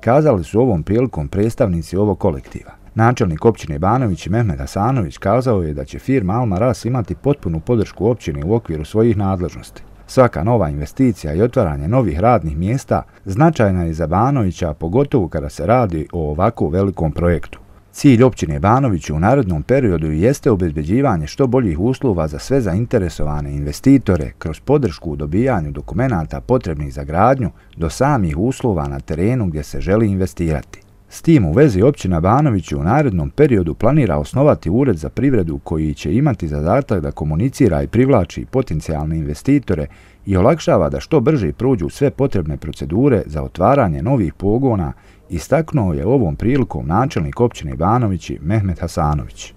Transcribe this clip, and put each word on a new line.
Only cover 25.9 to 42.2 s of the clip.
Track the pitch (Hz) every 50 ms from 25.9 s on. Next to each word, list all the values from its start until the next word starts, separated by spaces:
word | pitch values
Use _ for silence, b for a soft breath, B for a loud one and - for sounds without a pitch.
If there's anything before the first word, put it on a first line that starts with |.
| 76 87 123 135 117 85 78 80 - 69
potrebnih | - - 120 131 - 90 80 73 73 69 65
za | 71 71
gradnju | 71 78 85 104 123 139 131 117 82 b b b b b
do | - 82 80
samih | - - 127 143 151 123 98 82 73 76
uslova | 101 123 131 - - 123 101 82 71 71
na | 69 69
terenu | - - 82 76 90 107 127 131 107
gdje | 90 76 76
se | 76 - - 69
želi | 69 80 95 110 117 104
investirati. | 98 92 92 90 - - 85 80 76 69 - - - - - _ _ - _ _
S | - -
tim | - - 165 143 101
u | 76
vezi | 76 107 151 151 101 90
općina | 104 139 143 - - 95 90 80
Banović | 80 92 113 139 156 147 110 92 80 -
u | - 69
narednom | 71 85 117 151 156 131 95 85 76 69
periodu | - - 147 156 123 98 90 82 71
planira | - - 113 - 156 135 98 76
osnovati | 73 73 - - 123 143 151 113 80 - 80
ured | 90 120 147 135 101
za | 78 76 69
privredu | - - 117 143 127 107 90 80 73 69
koji | - - 85 78 78 76 73
će | - - 78 82
imati | 117 147 156 117 - - 78
zadatak | 73 73 76 82 104 135 139 - 113 92
da | 76 71
komunicira | 71 - 78 76 76 80 107 135 - - 139 107 82 71
i | 71
privlači | 69 - 110 131 131 139 110 87 - - - 58 -
potencijalne | - 127 131 - - 78 - - 80 71 78 78 80 80
investitore | 76 71 73 - - - 139 147 120 - 95 78 73 71 b b b b b b b
i | - 98
olakšava | 90 92 123 170 156 - - 147 107 82 71
da | 69 67
što | - - - 151
brže | 117 139 160 135 101 76
prođu | 71 - 110 131 135 101 82 69
sve | - - 143 135
potrebne | - -